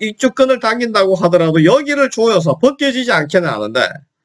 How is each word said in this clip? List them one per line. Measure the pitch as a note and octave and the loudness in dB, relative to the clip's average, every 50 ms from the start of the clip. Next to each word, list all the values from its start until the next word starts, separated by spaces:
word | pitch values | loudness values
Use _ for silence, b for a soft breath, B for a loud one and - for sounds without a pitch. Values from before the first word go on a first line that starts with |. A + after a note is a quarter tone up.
이쪽 | G#3+ G#3+ G#3 - C4+ B3 - | -8 -8 -4 -2 -2 -2 0
끈을 | - C4 C4 C4 B3 | 2 2 2 0 0
당긴다고 | B3 A3 A3+ A#3+ A#3+ A#3 G#3 G#3 F#3+ F#3+ F#3+ | -2 -4 -2 -2 -4 -2 0 0 0 0 0
하더라도 | E3+ F#3 E3+ E3+ F3 E3 D#3+ D#3 E3 D#3 | 0 2 2 2 2 2 2 2 4 4
여기를 | F3 A#3 D4 D4 C#4 C#4+ C#4 C#4 B3+ | 4 4 2 0 -2 -2 0 0 -2
조여서 | - A3 A3+ A3+ G#3+ F3 D#3+ D#3+ - | 0 0 0 0 2 2 0 0 0
벗겨지지 | - - C#4 C#4 - D4 C#4 A#3+ B3+ B3+ A#3+ | 2 0 0 0 0 -2 -2 -2 -2 -2 -2
않게는 | G3+ D#3+ D3 D3 F3+ F#3 E3+ | 0 -2 0 0 0 -2 0
하는데 | D3+ A#2 G#2+ G#2+ G#2+ A2+ B2+ A2 - - D3 - _ _ _ _ | -2 -4 -4 -6 -4 -2 -2 -2 -2 -4 -10 -20 _ _ _ _